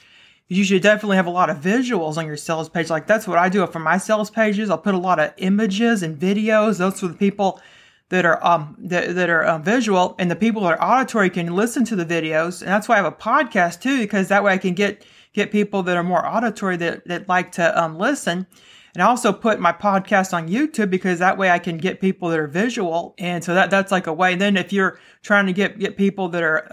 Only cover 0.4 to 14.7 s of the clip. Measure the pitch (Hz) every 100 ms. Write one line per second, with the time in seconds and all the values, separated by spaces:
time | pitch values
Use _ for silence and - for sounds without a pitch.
0.4 | - 180 196 190 196 214 214 190 175 175
1.4 | 170 151 151 233 247 220 160 156 160 147
2.4 | - 160 156 175 165 160 - 214 196 170
3.4 | 185 196 175 170 160 180 - 214 214 -
4.4 | 220 202 214 170 208 190 185 170 151 -
5.4 | 185 202 220 196 233 226 165 156 185 202
6.4 | 220 220 214 180 185 190 185 160 202 196
7.4 | 196 - - - _ _ _ 185 175 160
8.4 | - 170 151 - 175 175 - 175 175 170
9.4 | - 165 151 240 220 190 180 - 180 170
10.4 | 220 220 185 160 180 240 262 226 185 185
11.4 | 170 175 233 254 226 214 165 170 156 156
12.4 | 165 180 - 202 208 220 175 156 214 262
13.4 | 285 220 175 170 254 269 208 208 185 202
14.4 | 202 190 190